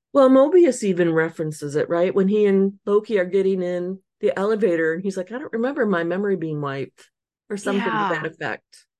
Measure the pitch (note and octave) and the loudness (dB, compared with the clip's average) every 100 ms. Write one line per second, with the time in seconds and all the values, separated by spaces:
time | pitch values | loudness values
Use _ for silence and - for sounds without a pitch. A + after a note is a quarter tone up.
0 | _ C#4 C4 C4 C#4+ F4+ E4+ A#3+ G3+ F3 | _ 2 6 6 6 6 4 2 0 2
1 | E3+ D#3+ D#3+ E3 D#3 D3+ D3 C#3+ - E3+ | 2 2 0 -2 -8 -6 -4 -2 -2 0
2 | F#3 G3 F#3+ G#3+ G3+ G3 G3 G3+ - G#3 | 0 2 2 2 2 4 2 -2 0 0
3 | G#3+ G#3 F3+ G3 F#3+ F#3+ F3+ F3+ F3+ F#3+ | 2 -2 0 0 0 0 -2 -4 -6 -10
4 | _ _ G3+ F#3 G3+ A3 G#3 E3+ D#3+ E3 | _ _ -4 0 -2 0 2 2 0 -2
5 | G3 F#3+ F3+ A#3+ D4+ A3+ B3 D4 G#3+ F3 | -4 -6 -8 -10 -8 -4 -4 -2 0 0
6 | E3+ F3+ G3+ F#3 D#3+ D3+ C#3+ C#3 - _ | -2 -2 -2 -2 -4 -6 -6 -8 -10 _
7 | _ _ _ _ - G3+ G3+ G3 G3 A3 | _ _ _ _ -12 -10 -4 -4 -2 -2
8 | G3 D#3+ D#3 D#3+ C#3+ - _ - _ | -2 -4 -6 -8 -10 -10 _ -20 _